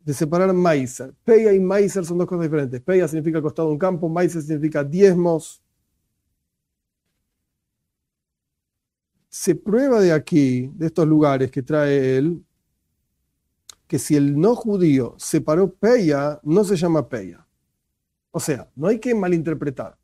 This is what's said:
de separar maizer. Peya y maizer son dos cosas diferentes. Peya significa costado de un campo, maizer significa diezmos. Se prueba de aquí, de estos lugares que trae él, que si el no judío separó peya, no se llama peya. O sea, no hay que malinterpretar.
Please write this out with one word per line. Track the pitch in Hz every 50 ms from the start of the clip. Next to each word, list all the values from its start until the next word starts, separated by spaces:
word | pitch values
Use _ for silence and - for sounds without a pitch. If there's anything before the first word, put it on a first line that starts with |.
de | _ 151 143
separar | - 165 147 160 175 190 190 185
maizer. | 180 180 175 160 143 131 123 - - 127 131 - _ _
Peya | - 226 220 220 214 196
y | 190
maizer | 190 185 190 208 202 190 - 202 180
son | 156 175 175
dos | 180
cosas | 170 185 175 170
diferentes. | 151 151 156 143 131 120 123
Peya | - - 185 185 180 156
significa | 147 160 147 165 160 165 147
costado | 156 147 - 165 156
de | 151
un | 143
campo, | 185 185 190 160 170 165
maizer | 160 175 180 170 170 170 147
significa | 147 160 147 147 156 147 151 143
diezmos. | 143 147 180 202 196 180 180 175 175 165 160 151 - - _ _ _ _ _ _ _ _ _ _ _ _ _ _ _ _ _ _ _ _ _ _ _ _ _ _ _ _ _ _ _ _ _ _ _ _ _ _ _ _ _ _ _ _ _ _ _ _ _ _ _ _ _ _ _ _ _ _ _ _ _ _ _ _ _ _ _ _ _ _ _ _ _ _ _
Se | - - - 202 165
prueba | - - 220 196 233 269 277 247 220
de | 196 180 160
aquí, | 151 127 - 175 156 139 131 127 123 123 135 -
de | - 156
estos | 160 160 - 165
lugares | 151 156 151 151 147 139 135 131 127
que | - 143 127
trae | - 156 151 147 143 139 143 135 131 131
él, | 131 139 165 175 151 - _ _ _ _ _ _ _ _ _ _ _ _ _ _ _ _ _ _ _ _ _ _ _ _ _ - _ _
que | _ - 139
si | - - 156
el | 147 143 143 143 143
no | 160 214 240
judío | 233 - 240 202 196 180 160 143 131 123 113 - _
separó | - - - 156 - - 156 170 196 185 185
peya, | _ - 214 247 247 196 156 147 139 143 147 147 - _
no | 147 156 196 214
se | 185 208
llama | 165 170 175 165 156 135 -
peya. | - 113 95 90 85 _ _ _ _ _ _ _ _ _ _ _ _ _ _ _ _ _ _ _
O | _ 170
sea, | - - 147 113 92 _ _
no | - 147 185
hay | 233 226
que | - 254 240
malinterpretar. | 220 190 180 180 165 147 160 160 135 147 143 127 - 117 98 - _